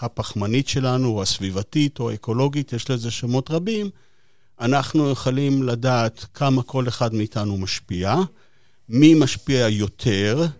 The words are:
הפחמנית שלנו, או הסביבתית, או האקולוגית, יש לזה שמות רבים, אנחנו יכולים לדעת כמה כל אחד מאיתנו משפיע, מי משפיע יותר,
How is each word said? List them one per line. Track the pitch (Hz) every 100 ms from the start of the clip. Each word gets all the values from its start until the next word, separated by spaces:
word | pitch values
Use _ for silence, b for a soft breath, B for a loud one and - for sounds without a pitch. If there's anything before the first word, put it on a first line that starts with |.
הפחמנית | 117 - - 104 101 123 139
שלנו, | 143 131 127 131
או | 107
הסביבתית, | 95 - 95 95 107 151 143 -
או | 117
האקולוגית, | 107 - 117 143 143 139
יש | 117 -
לזה | 127 117
שמות | - 123 127 131
רבים, | 160 180 220 202 - - _ - - _ -
אנחנו | 117 139 131 160 143
יכולים | 131 131 127 143 139
לדעת | 127 117 127 123 113 - -
כמה | - 139 131
כל | 127 135 123
אחד | - 117
מאיתנו | 110 107 113 104 98
משפיע, | 95 - - 87 95 143 190 - - - - - -
מי | 117 156
משפיע | 160 - - - 131 117
יותר, | 104 104 - 123 98 104 131 165 -